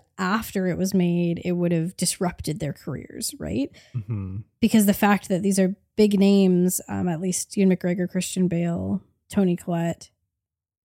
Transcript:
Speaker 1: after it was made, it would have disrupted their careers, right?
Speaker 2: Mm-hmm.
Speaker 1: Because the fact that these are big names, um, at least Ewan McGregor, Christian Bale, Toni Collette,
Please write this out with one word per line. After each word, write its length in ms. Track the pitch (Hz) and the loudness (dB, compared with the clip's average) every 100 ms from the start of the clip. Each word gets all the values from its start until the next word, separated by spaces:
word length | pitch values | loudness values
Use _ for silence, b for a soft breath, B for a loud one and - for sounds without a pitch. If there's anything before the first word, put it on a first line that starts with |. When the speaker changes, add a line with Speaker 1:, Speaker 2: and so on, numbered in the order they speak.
| - - | -10 -6
Speaker 1:
after 520 | 190 214 220 202 185 | -2 -2 -4 -4 -2
it 100 | 165 | -2
was 160 | 185 | 0
made, 460 | 190 175 175 175 170 | 2 2 2 0 -2
it 80 | 180 | -2
would 200 | 175 175 | 0 0
have 240 | 170 165 - | 0 -2 -2
disrupted 600 | 175 - 175 - - 151 | -4 -2 -6 -6 -8 -6
their 120 | 151 | -6
careers, 600 | - - 170 - - 233 - | -8 -10 -10 -10 -10 -10 -10
right? 320 | - 208 277 b b | -6 -4 -6 b b
Speaker 2:
Mm-hmm. 440 | 120 107 107 95 98 - _ | -10 -6 -6 -6 -10 -14 _
Speaker 1:
Because 260 | 226 226 208 | 2 4 4
the 80 | |
fact 340 | 196 202 202 - | 2 2 2 0
that 140 | 180 | -2
these 160 | 196 196 | 2 2
are 160 | 185 196 _ - | 2 0 _ 2
big 220 | 214 202 | 4 6
names, 600 | 196 202 190 180 180 - - | 6 6 6 4 2 0 -6
um, 200 | 196 185 | -4 -2
at 120 | 160 | -2
least 380 | 185 180 - - | -4 -4 -4 2
Ewan 160 | 190 180 | 2 2
McGregor, 320 | 180 190 175 | 0 -2 -2
Christian 360 | 185 - - 180 | -4 -4 -2 0
Bale, 540 | 170 170 170 190 196 - _ _ | 0 -2 -2 -2 -4 -6 _ _
Toni 260 | - 185 175 | 0 0 0
Collette, 540 | - 170 170 - - _ _ _ _ _ _ _ | -2 -4 -4 -6 -12 _ _ _ _ _ _ _